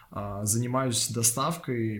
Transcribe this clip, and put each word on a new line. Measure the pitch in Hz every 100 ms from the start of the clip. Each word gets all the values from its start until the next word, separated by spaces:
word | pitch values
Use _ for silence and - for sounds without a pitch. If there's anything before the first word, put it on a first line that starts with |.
| -
а, | - 101 101 107
занимаюсь | 117 123 127 131 117 -
доставкой, | 113 113 135 147 165 - 120 113 107